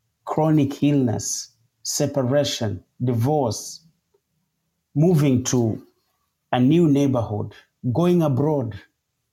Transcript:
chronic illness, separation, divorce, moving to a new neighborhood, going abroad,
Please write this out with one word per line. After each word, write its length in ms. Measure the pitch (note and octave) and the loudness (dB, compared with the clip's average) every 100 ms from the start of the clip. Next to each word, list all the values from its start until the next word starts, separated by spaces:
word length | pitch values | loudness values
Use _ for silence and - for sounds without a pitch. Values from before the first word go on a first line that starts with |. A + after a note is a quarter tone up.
| _ _ - | _ _ -8
chronic 580 | - D#3+ D#3 C#3 - | -2 2 2 2 0
illness, 680 | C#3+ C#3+ A#2+ G#2+ - - - _ _ _ | 0 2 0 -2 -6 -10 -12 _ _ _
separation, 1040 | - - C#3+ C#3+ B2 C#3+ C#3+ - A2+ G2 - _ | -10 -4 -2 -2 0 0 0 -4 -6 -6 -12 _
divorce, 800 | B2+ A2+ B2 D3+ B2 F#2+ - - _ _ _ _ _ _ _ _ _ _ _ | -2 0 0 0 0 -4 -10 -18 _ _ _ _ _ _ _ _ _ _ _
moving 500 | C#3+ E3+ E3 D3 B2 | 0 2 4 2 2
to 380 | A#2+ B2+ A2+ - - _ _ _ _ _ _ | 0 0 0 -2 -10 _ _ _ _ _ _
a 80 | B2 | 0
new 280 | B2+ E3 E3 | 2 4 4
neighborhood, 680 | C#3 C#3 B2 G2+ G#2 G#2 - _ _ B2+ | 2 2 0 -4 -6 -8 -12 _ _ -4
going 300 | A#2 F3 F3 | 0 2 2
abroad, 580 | D#3 B2+ D3 D3 A2+ G2 - _ _ _ _ | 2 0 0 -2 -4 -10 -18 _ _ _ _